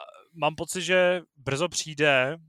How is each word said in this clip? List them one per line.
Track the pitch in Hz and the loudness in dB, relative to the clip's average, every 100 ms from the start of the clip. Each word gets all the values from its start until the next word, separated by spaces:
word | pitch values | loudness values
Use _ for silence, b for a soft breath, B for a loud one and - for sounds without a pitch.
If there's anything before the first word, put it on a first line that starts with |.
| - - - | -8 -20 -20
mám | 170 151 | -4 -4
pocit, | 156 170 185 | -4 -6 -6
že | 170 185 180 180 - _ | 0 2 4 0 -6 _
brzo | 135 135 175 | -6 -2 -2
přijde, | - - 143 151 135 127 165 | -4 -8 0 2 4 2 -4